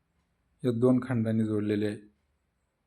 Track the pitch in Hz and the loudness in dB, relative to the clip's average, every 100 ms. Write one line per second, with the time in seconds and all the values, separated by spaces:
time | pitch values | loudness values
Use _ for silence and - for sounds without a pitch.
0 | _ _ _ _ _ _ 127 117 127 127 | _ _ _ _ _ _ -4 2 4 2
1 | - 120 110 110 107 107 104 104 104 107 | 0 -2 0 0 0 -2 0 -2 -2 -6
2 | - _ _ _ _ _ _ _ | -12 _ _ _ _ _ _ _